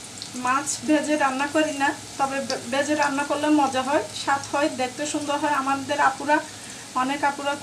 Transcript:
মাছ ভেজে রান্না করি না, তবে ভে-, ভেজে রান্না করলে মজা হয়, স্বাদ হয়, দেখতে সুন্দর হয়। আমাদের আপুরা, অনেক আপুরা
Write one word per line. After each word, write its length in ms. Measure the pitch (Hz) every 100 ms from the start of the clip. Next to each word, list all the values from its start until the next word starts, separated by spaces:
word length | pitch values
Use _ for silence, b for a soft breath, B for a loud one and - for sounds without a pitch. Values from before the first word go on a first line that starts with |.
| - - - 247 247
মাছ 220 | 285 302 - 240
ভেজে 280 | 302 294 302
রান্না 240 | 277 262 285 311
করি 180 | 302 277
না, 80 | 277 - - -
তবে 200 | 269 277 254
ভে-, 160 | 247 233
ভেজে 240 | 269 285 302
রান্না 200 | 285 269 285
করলে 180 | 294 302 302
মজা 200 | 269 262 254
হয়, 160 | 294 - -
স্বাদ 220 | - 277 -
হয়, 180 | 294 302 254
দেখতে 220 | 254 269 294
সুন্দর 240 | 311 285 294
হয়। 120 | 294 294
আমাদের 380 | 269 269 262 285 269
আপুরা, 280 | 269 277 302 - B B B B 254
অনেক 180 | 254 285 294
আপুরা 220 | 285 285 285